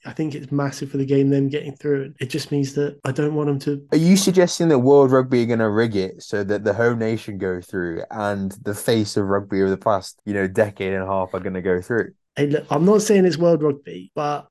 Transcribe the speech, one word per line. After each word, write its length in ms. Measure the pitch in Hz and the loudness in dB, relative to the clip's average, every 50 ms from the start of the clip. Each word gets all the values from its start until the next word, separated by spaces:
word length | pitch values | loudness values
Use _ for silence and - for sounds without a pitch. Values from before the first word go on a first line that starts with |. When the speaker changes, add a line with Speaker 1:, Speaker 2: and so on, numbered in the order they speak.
| - | -18
Speaker 1:
I 80 | 139 - | -12 -8
think 220 | - 160 151 131 | -6 -6 -6 -6
it's 160 | 147 139 131 | -8 -8 -6
massive 400 | 143 139 143 139 139 - 147 139 | -4 -2 -2 -4 -4 -8 -10 -6
for 60 | - 139 | -4 -4
the 80 | 135 | -2
game, 260 | 135 139 139 139 139 | 2 2 4 4 4
them 180 | 139 139 139 139 | 4 2 2 0
getting 260 | 143 147 - 143 139 | -2 -4 -6 -8 -10
through. 280 | - - 147 143 135 135 | -8 -4 -2 -2 -2 -4
And 120 | 139 147 - | -6 -10 -10
it 80 | 135 123 | -8 -6
just 240 | - 151 - - | -6 -6 -6 -4
means 220 | 147 143 139 135 - | -2 -2 -2 -2 -2
that 260 | 143 143 143 143 - - | -4 -4 -4 -6 -8 -8
I 80 | 135 | -6
don't 220 | 131 147 151 151 156 | -4 -2 -2 -2 -2
want 140 | 151 151 147 | -2 -2 -2
them 100 | 143 139 | -2 -2
to 260 | - 147 143 143 143 - | -4 -4 -6 -6 -4 -2
Speaker 2:
Are 60 | - 151 | 0 2
you 200 | 160 175 196 190 | 4 4 4 4
suggesting 500 | 196 196 180 185 175 175 - - 175 165 | 4 2 4 4 4 2 2 2 2 4
that 100 | 151 127 | 4 4
World 320 | 120 135 143 143 139 135 | 6 6 8 8 8 6
Rugby 300 | 131 131 127 127 123 120 | 6 4 4 4 2 2
are 60 | 117 113 | 2 2
gonna 200 | 120 113 113 107 | 2 2 2 2
rig 280 | 104 110 117 117 104 | 2 2 0 0 0
it 260 | 98 92 92 87 - | -2 -2 -4 -6 -12
so 220 | - - - 104 101 | -12 -8 -6 -4 -4
that 200 | 98 104 101 104 | -2 -4 -2 -2
the 100 | 107 98 | -2 0
home 260 | 104 117 117 120 117 | 2 2 0 0 0
nation 400 | 113 110 117 110 - - 104 92 | -2 -2 -2 -4 -6 -8 -8 -6
go 200 | 98 92 90 90 | -4 -4 -4 -6
through 440 | 90 - - 95 87 85 82 85 - - | -8 -8 -6 -6 -4 -4 -6 -8 -10 -10
and 400 | - 110 104 104 101 101 98 95 - - | -8 -4 -4 -2 -2 -2 -4 -6 -8 -8
the 140 | - 107 104 | -8 -8 -8
face 420 | 104 - - 117 113 107 104 - 107 | -4 -2 0 0 0 0 0 -2 -2
of 80 | 101 | -2
rugby 360 | 95 98 101 101 98 101 95 | 0 0 -2 -2 -2 -2 0
of 100 | 95 95 | 0 0
the 60 | 98 95 | 0 -2
past, 440 | - 113 104 95 92 - - _ _ | -2 -2 -2 -2 -2 -8 -16 _ _
you 100 | 107 101 | -6 -4
know, 120 | 101 98 92 | -2 -2 -2
decade 460 | 95 113 107 104 101 - 98 95 98 | 0 0 0 0 -2 -6 -6 -4 -4
and 80 | 95 | -4
a 60 | 95 95 | -4 -4
half 260 | 98 95 92 92 - | -2 -4 -4 -4 -6
are 60 | 92 | -6
gonna 200 | 92 101 92 92 87 | -6 -6 -6 -4 -2
go 180 | 95 90 90 | -2 -2 -2
through? 320 | 90 - 123 113 92 - - _ _ _ _ | -2 -2 -2 -2 -2 -4 -8 _ _ _ _
Speaker 1:
Hey, 120 | - 147 147 | -2 -2 0
look, 180 | 147 147 - - | 0 -2 -2 -2
I'm 140 | 175 160 165 | -2 2 4
not 160 | 190 214 208 | 4 4 4
saying 220 | 208 208 208 196 185 | 4 4 4 4 4
it's 120 | 180 151 151 | 4 2 2
World 260 | 170 170 170 151 151 | 2 2 2 2 2
Rugby, 480 | 151 139 143 - - - 90 95 - - | 0 -2 -4 -6 -14 -16 -14 -16 -12 -8
but 340 | 151 147 147 147 143 - _ | -6 -4 -4 -4 -6 -8 _